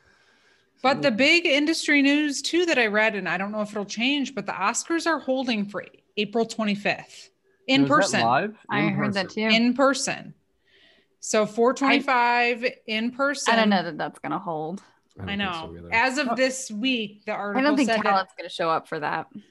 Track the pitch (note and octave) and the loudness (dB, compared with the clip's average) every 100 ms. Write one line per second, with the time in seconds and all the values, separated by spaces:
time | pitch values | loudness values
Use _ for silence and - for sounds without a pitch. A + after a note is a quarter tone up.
0 | _ _ _ _ _ _ _ _ B3+ C#4+ | _ _ _ _ _ _ _ _ 0 2
1 | C#4+ G#3+ C#4 E4+ E4+ C#4 D4+ D#4+ - C#4+ | 2 4 4 4 4 2 2 0 2 4
2 | C#4 D4 D4+ C4+ - E4+ F4 C4 A3+ G#3 | 4 4 2 -2 -2 0 2 2 2 2
3 | A3 G#3 F3+ F3+ G3+ G#3+ G#3 G#3+ G3+ G#3+ | 2 0 -4 -4 -4 -4 -6 -6 -8 -2
4 | B3 D4 C4 G#3 F#3 E3+ G3 A#3 - E4 | 0 0 -2 -6 -6 -2 -2 -2 -2 -2
5 | E4 D4+ C4 C4 B3+ A3 G3+ - - _ | 0 -2 -2 -2 -2 -2 -4 -8 -12 _
6 | _ - G#3 A#3 A3+ - G#3 G3+ A3+ C#3 | _ -6 -2 0 -2 -2 -2 -2 -2 -4
7 | - - - _ _ _ - - C#4 D4+ | -8 -20 -20 _ _ _ 0 2 4 4
8 | G3 G#3+ A#2 C3+ G3+ G#3+ - G#3 G#3 G3 | 4 2 2 2 0 -8 -6 0 0 0
9 | G#3 G3 F3+ A3 A3 A3+ A#3+ B3 C4+ C4+ | -2 -2 -4 -2 2 2 2 2 2 2
10 | - - - - _ _ _ _ _ _ | -4 -8 -12 -20 _ _ _ _ _ _
11 | _ _ - A3 G#3 A3 A#3+ B3+ C4+ C4+ | _ _ -2 0 0 2 2 4 2 2
12 | C#4 B3 A#3+ A#3+ A#3+ A#3+ A#3+ - - A3 | 2 2 4 2 2 0 -4 -6 -6 -4
13 | A#3 B3 C#4 C#4 - A3+ G#3+ F#3+ E3+ D3+ | -4 -2 -2 0 2 4 4 2 0 -6
14 | D#3 - - D#3 G3 D#3 D#3+ F#3+ - _ | -8 -8 -8 -6 -6 -6 -6 -10 -14 _
15 | _ - F#3+ G3+ G3 E3+ D#3+ E3+ E3+ A3+ | _ -14 -8 -4 -4 -4 -10 -14 -4 0
16 | C4 C4 C4 A3+ C4 B3+ - G#3+ C4 B3 | 0 0 -2 0 0 -2 -8 -4 -2 -2
17 | G#3 - - G#3+ G3+ A3 C#4 C#4+ A3+ A3+ | -4 -10 -8 -6 -4 0 2 4 2 2
18 | G3+ G3 F#3+ - E3+ - E3 D#3+ - D#3+ | 2 0 -2 -10 -12 -4 0 0 -2 -6
19 | D3 E3 - G#3+ - | -4 -6 -8 -16 -18